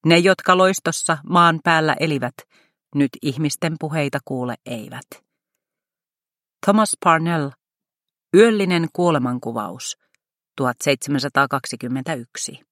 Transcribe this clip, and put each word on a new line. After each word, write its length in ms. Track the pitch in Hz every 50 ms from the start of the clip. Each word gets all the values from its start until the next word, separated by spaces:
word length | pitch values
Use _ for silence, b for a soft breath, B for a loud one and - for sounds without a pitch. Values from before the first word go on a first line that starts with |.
| -
Ne, 120 | 160 165 170
jotka 400 | 175 196 185 - - - 185 185
loistossa 600 | 185 190 190 - _ 170 160 - - - 165 143 147 -
maan 320 | 180 175 170 170 160 160 -
päällä 320 | 175 165 160 156 156 - -
elivät, 340 | 160 160 151 135 123 123 _ - - _ _ _ _ _ _ _ _ _ -
nyt 160 | 143 143 131 - -
ihmisten 540 | - 151 127 143 160 147 - - - 165 165 -
puheita 380 | - 156 156 160 143 139 - 143 _
kuule 300 | - 135 127 123 123 117 - _
eivät. 580 | - 123 113 104 - 120 123 - _ - - _ _ _ _ _ _ _ _ _ _ _ _ _ _ _ _ _ _ _ _ _ _ _ _ _ _ _ _ -
Thomas 300 | - 202 214 214 - - _ -
Parnell, 460 | 175 165 160 160 170 170 160 143 139 - _ _ _ _ _ _ _ _ _ _ _ _ _ _ _ -
Yöllinen 520 | 185 220 233 220 208 196 180 180 170 165 160
kuolemankuvaus, 1040 | _ - 175 175 160 143 123 123 123 123 - 117 117 113 104 90 90 127 - - - _ _ _ _ _ _ _ _ _ _ _ _
tuhat 200 | - 135 127 120 _
seitsemänsataakaksikymmentäyksi. 1800 | - 151 139 131 - 139 143 139 127 143 _ 135 139 135 - 135 - - - 113 - 120 127 135 127 - 160 123 117 _ _ - - - 143 - _ _